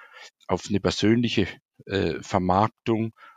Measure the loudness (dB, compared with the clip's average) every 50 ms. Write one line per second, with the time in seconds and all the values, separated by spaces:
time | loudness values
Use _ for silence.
0 | -20 -20 -20 -20 -20 -20 _ _ _ -4 -4 -2 -2 -2 -2 -2 0 0 -2 0
1 | 2 2 2 2 2 0 0 0 -2 -2 -4 -12 _ _ _ _ -12 -4 -2 -2
2 | -2 -2 -2 -6 -6 -2 -2 0 2 2 2 2 2 2 -2 _ -2 -2 0 0
3 | 0 -4 -8 _ -20 -20 -20